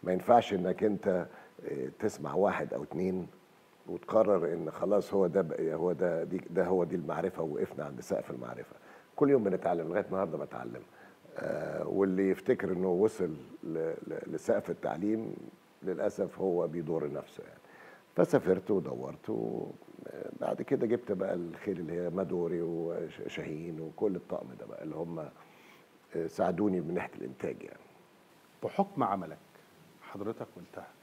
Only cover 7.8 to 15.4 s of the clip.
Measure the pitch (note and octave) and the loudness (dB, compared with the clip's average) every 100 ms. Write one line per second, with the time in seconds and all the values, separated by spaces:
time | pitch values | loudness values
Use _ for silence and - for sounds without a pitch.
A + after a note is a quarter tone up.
7.8 | D2 B1+ - - - B1+ A#1+ A#1+ B1 - | -8 -8 -4 -4 -4 -8 -10 -10 -12 -16
8.8 | - - - - C#3+ C3+ G2+ F#2 F2 F2 | -20 -20 -16 0 4 6 4 2 2 0
9.8 | E2 F#2 F#2+ F#2+ F#2+ D#2 C#2+ A#1+ A#1+ A#1 | 0 -2 0 0 -2 -2 -6 -8 -10 -10
10.8 | - - - - - - - - - D2 | -14 -20 -20 -20 -14 -8 -4 -4 -4 -4
11.8 | D#2 F#2+ G2 F#2 G2 F#2 - C3 F#2 F2+ | -2 4 4 6 4 2 2 2 2 0
12.8 | F#2 F2 G#2+ - F2 D#2 D#2+ - - D#2+ | 2 4 4 4 -2 -4 -10 -12 -6 -2
13.8 | D#2+ - - - - - - G#2+ F#2+ E2+ | -2 -4 -6 -8 -6 -6 2 2 2 -4
14.8 | - D2+ G2+ A2 A2+ - | -2 -2 0 0 -2 -8